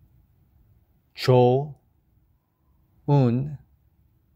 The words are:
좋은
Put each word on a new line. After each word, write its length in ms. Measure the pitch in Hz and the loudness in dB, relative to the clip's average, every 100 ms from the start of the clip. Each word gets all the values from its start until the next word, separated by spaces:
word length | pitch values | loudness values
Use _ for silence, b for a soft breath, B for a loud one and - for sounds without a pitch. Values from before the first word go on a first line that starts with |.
| _ _ _ _ _ _ _ _ _ _ _ | _ _ _ _ _ _ _ _ _ _ _
좋은 640 | - - 127 123 127 147 139 _ _ _ _ _ _ _ _ _ _ _ _ - 143 127 120 143 143 _ _ _ _ _ _ _ | -8 0 4 4 0 -6 -16 _ _ _ _ _ _ _ _ _ _ _ _ -2 0 0 -2 -6 -12 _ _ _ _ _ _ _